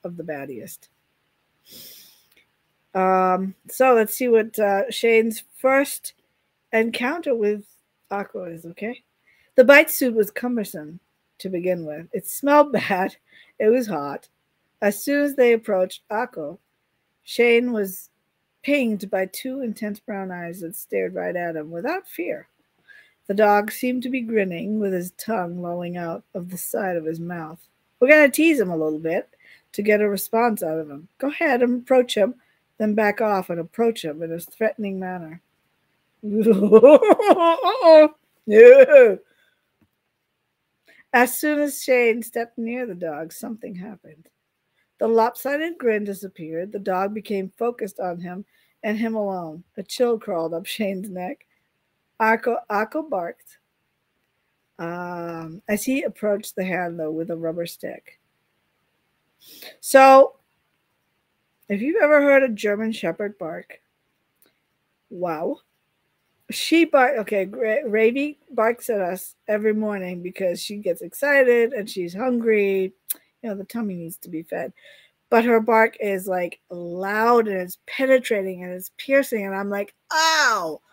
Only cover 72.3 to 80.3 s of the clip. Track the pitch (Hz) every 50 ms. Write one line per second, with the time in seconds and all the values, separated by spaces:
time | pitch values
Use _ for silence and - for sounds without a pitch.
72.3 | 247 240 226 233 220 208 202 196 196 190 190 190 - _ _ - - - _ _
73.3 | _ _ - 226 202 196 196 - - 233 226 202 185 175 165 165 190 - - -
74.3 | 175 160 170 - - 175 175 - - _ _ - - _ _ _ _ _ _ _
75.3 | 240 226 233 240 233 226 220 233 226 220 220 226 - - 214 202 196 190 185 202
76.3 | 185 180 180 175 - - _ _ 185 175 175 170 170 180 190 196 208 214 220 233
77.3 | 247 233 226 214 196 185 180 180 - - _ - - - 269 262 262 254 254 -
78.3 | 233 202 190 190 185 180 180 180 180 185 185 - - - - - 269 277 269 269
79.3 | 247 220 196 196 190 196 202 202 202 202 202 - _ _ _ _ 339 311 320 320